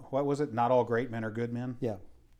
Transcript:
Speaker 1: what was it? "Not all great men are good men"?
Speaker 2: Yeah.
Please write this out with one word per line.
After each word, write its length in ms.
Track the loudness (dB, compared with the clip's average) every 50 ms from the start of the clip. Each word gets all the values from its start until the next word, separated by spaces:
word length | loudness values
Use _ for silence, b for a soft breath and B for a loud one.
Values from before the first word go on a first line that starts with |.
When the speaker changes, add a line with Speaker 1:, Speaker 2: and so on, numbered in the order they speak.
| -8 -4
Speaker 1:
what 140 | -2 0 0
was 140 | 2 0 0
it? 120 | 0 0 2
"Not 180 | 2 4 6
all 120 | 6 6 4
great 280 | 4 2 0 0 -2
men 120 | -4 -4 -4
are 80 | -4
good 200 | -4 -4 -4 -2 -4
men"? 240 | -4 -6 -6 -6 -4
Speaker 2:
Yeah. 160 | -4 -4 -4 -4 -10 -16 -20 -20 -20 -20 -20